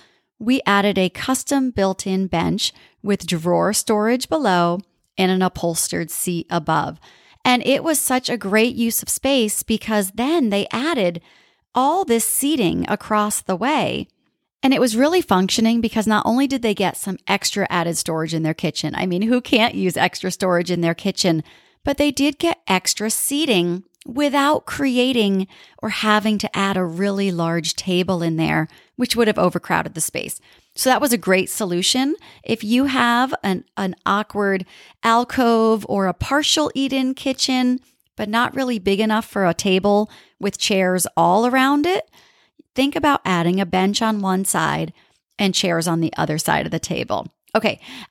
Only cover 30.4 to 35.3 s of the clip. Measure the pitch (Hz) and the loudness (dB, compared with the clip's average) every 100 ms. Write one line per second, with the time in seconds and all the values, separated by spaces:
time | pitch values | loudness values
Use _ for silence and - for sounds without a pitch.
30.4 | - - _ - 254 254 285 233 180 202 | -18 -20 _ -2 2 2 2 0 2 2
31.4 | - - 202 175 196 254 269 392 - - | 2 -4 -2 0 0 0 0 -2 -8 -14
32.4 | - 226 208 240 277 254 240 240 262 - | -6 -4 0 2 2 2 2 2 0 -2
33.4 | 202 180 - - 190 180 - 202 214 208 | -2 -4 -6 -6 -6 -4 -2 -2 -2 -2
34.4 | 202 190 180 - - _ 226 226 247 | 0 0 -4 -14 -20 _ 2 2 2